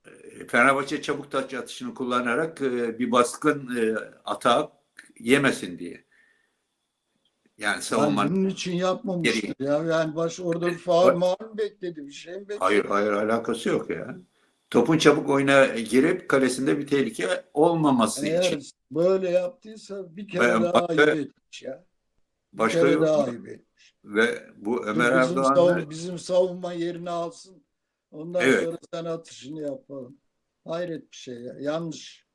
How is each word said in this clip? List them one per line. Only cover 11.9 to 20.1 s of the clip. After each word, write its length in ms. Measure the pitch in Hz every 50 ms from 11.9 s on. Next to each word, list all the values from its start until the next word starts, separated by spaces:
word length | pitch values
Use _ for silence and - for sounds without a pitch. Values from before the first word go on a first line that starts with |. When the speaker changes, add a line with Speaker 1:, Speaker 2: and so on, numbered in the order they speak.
| 160 151 143
Speaker 2:
bir 60 | 143
şey 200 | - - - 170 180
mi 60 | 202
bekledi? 180 | 202 196 208 208
Speaker 1:
Hayır, 240 | 95 95 104 101 90
hayır, 280 | - 101 101 104 104
alakası 560 | 104 101 107 107 117 117 117 - 113 113 - 202
yok 220 | 160 101 - -
ya. 260 | 85 - - 123 160 180 - _ _ _ _ _ _ _ _ -
Topun 280 | - 123 117 147 165 147
çabuk 300 | - 151 139 151 131 143
oyuna 360 | 139 139 139 139 139 135 135
girip 640 | - - 117 113 101 113 131 143 170 185 175 - -
kalesinde 500 | 143 135 131 127 127 127 135 151 156 147
bir 80 | 143
tehlike 580 | - 143 139 - - - - 180 185 180 - - _ -
olmaması 720 | 147 156 170 170 160 151 143 131 120 110 110 - 139 143
Speaker 2:
Eğer 160 | 151 165 180
Speaker 1:
için. 200 | 185 175 - - - - - _ _ -
Speaker 2:
böyle 400 | 131 156 175 185 190 190 190 175
yaptıysa 840 | 175 180 180 180 - _ - 214 220 214 - - 196 196 185 165